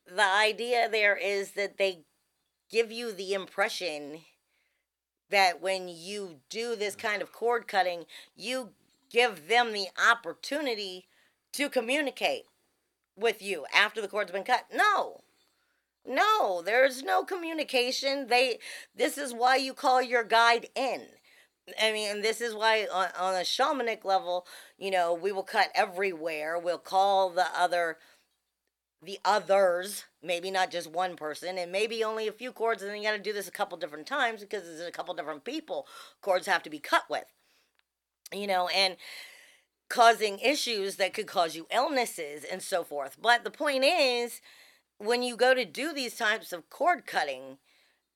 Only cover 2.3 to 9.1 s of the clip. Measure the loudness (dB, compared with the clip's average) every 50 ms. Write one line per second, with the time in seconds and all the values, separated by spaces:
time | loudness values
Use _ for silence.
2.3 | _ _ _ _ _ _ _ _ 0 0 0 0 -4 -8 -8 -8 -8 -8 -6 -4
3.3 | -4 -4 -4 -6 -2 -2 -2 -2 -2 -4 -6 -6 -6 -8 -10 -12 -14 -16 -18 _
4.3 | _ _ _ _ _ _ _ _ _ _ _ _ _ _ _ _ _ _ _ _
5.3 | 2 4 4 4 2 0 -2 -2 -2 -2 -4 -8 -12 -14 -12 -10 -10 -10 -10 -10
6.3 | -14 -18 _ _ -8 -6 -4 -4 -4 -2 -4 -4 -4 -4 -4 -4 -4 -4 -6 -8
7.3 | -8 -4 -2 0 0 0 -2 0 0 0 2 2 -2 -6 -10 -16 -18 -20 -20 -20
8.3 | _ -12 -8 -6 -6 -6 -6 -10 -16 _ _ _ _ _ _ _